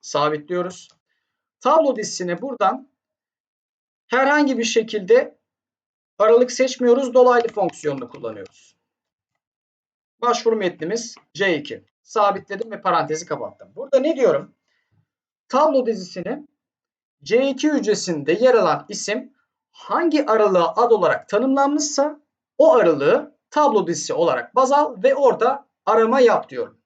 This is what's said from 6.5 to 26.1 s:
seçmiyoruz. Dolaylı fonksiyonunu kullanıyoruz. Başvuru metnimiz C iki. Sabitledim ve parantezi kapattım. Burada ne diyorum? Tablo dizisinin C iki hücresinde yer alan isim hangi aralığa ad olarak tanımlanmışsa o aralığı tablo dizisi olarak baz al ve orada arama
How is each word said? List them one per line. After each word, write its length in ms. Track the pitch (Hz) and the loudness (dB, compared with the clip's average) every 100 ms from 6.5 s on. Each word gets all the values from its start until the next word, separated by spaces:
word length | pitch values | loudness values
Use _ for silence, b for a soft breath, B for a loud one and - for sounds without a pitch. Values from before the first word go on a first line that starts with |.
seçmiyoruz. 640 | - 262 - 247 247 269 | 0 -4 0 2 2 2
Dolaylı 340 | 240 247 240 233 | 4 4 4 0
fonksiyonunu 640 | - 180 - 151 139 120 | -4 -4 -4 -8 -6 -10
kullanıyoruz. 680 | - 120 104 95 _ _ _ _ _ _ _ _ _ _ _ _ _ _ _ _ _ | -12 -14 -12 -18 _ _ _ _ _ _ _ _ _ _ _ _ _ _ _ _ _
Başvuru 340 | 240 240 233 220 | -2 0 0 0
metnimiz 580 | 190 - 160 226 233 - _ | -2 -6 -6 -6 -8 -18 _
C 240 | 151 196 156 | -4 -2 -2
iki. 260 | - 110 _ _ | -4 -14 _ _
Sabitledim 680 | _ 277 302 190 - 196 226 | _ 0 0 0 -8 -12 -12
ve 100 | 214 | -8
parantezi 460 | - 170 151 156 - | -2 -2 -2 -6 -8
kapattım. 460 | 143 107 - - - | -10 -10 -14 -20 -16
Burada 240 | 269 269 | 0 0
ne 160 | 277 277 | 0 0
diyorum? 380 | 226 139 196 _ _ _ _ _ _ _ _ _ _ | 0 0 -6 _ _ _ _ _ _ _ _ _ _
Tablo 380 | 254 311 269 240 | 0 2 2 -2
dizisinin 600 | 214 180 - 180 285 - _ _ _ _ _ _ _ | -6 -8 -12 -10 -10 -14 _ _ _ _ _ _ _
C 260 | 143 220 269 | -2 0 0
iki 240 | 269 302 | 0 -2
hücresinde 600 | 285 202 190 - 160 139 | 0 0 -2 -2 -6 -2
yer 220 | 175 254 | 2 4
alan 320 | 233 185 143 - | 4 2 -2 -6
isim 440 | 202 - 220 - _ _ _ _ | -12 -8 -8 -8 _ _ _ _
hangi 560 | _ - 233 339 302 233 | _ -6 -2 0 0 0
aralığa 480 | 220 208 185 160 - | 2 2 2 0 0
ad 140 | 240 | 2
olarak 380 | 214 170 131 - | 2 2 -2 -2
tanımlanmışsa 920 | 208 262 269 277 294 294 - 285 302 _ _ _ _ | -2 0 0 0 0 -4 -2 -4 -4 _ _ _ _
o 160 | 311 | 4
aralığı 600 | 254 180 147 143 247 - _ _ | 6 4 2 2 0 -2 _ _
tablo 360 | - 294 220 175 | 0 2 2 -2
dizisi 260 | 160 - | -6 -6
olarak 420 | 139 170 127 120 | -2 0 -2 -4
baz 180 | 240 262 | -2 2
al 300 | 285 302 226 | 2 0 0
ve 120 | 233 | 0
orada 540 | 269 277 - 233 277 _ _ - | 2 2 2 0 -2 _ _ 0
arama 340 | 214 226 | 2 2